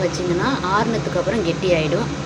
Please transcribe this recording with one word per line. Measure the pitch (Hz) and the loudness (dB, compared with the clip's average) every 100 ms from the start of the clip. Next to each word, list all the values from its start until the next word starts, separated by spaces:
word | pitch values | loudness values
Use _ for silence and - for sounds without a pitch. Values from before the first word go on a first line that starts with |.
வச்சீங்கன்னா | 175 156 180 175 233 277 180 | -2 -2 -2 0 0 -2 0
ஆறுனதுக்கு | 202 226 220 170 180 | 0 2 0 -2 -2
அப்புறம் | 180 226 170 | 0 0 0
கெட்டியாயிடும். | 165 190 170 156 180 262 - | 0 2 2 2 0 -2 -4